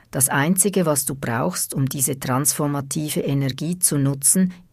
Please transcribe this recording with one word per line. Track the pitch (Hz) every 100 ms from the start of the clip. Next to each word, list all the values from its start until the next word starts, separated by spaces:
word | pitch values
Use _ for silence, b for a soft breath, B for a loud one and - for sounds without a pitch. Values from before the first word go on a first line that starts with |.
| b
Das | 139 127
Einzige, | 147 147 190 208 190 160
was | 147 -
du | 139
brauchst, | - 117 160 180 -
um | - 135
diese | 143 135 131
transformative | - 127 147 - 147 143 139 160 151 175
Energie | - 139 135 131 151 180
zu | - 147
nutzen, | 139 143 - 185 185 B -